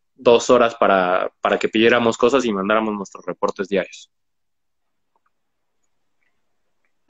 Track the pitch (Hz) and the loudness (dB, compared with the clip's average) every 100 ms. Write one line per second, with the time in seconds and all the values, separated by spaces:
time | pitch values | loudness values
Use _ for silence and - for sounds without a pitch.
0 | _ _ 127 117 - 123 117 - 101 95 | _ _ 2 2 4 2 2 0 2 2
1 | 90 92 104 - 101 98 104 110 117 120 | 0 -2 -4 -6 -4 -2 -2 0 2 2
2 | 117 - 123 131 120 98 98 107 110 104 | 0 0 0 0 -2 -4 -2 -2 -2 -6
3 | 95 - 90 85 101 - 98 98 - - | -10 -12 -12 -6 -6 -6 -4 -4 -4 -14
4 | - _ _ _ _ _ _ _ _ _ | -20 _ _ _ _ _ _ _ _ _
5 | _ _ _ _ _ _ _ _ _ _ | _ _ _ _ _ _ _ _ _ _
6 | _ _ _ _ _ _ _ _ _ _ | _ _ _ _ _ _ _ _ _ _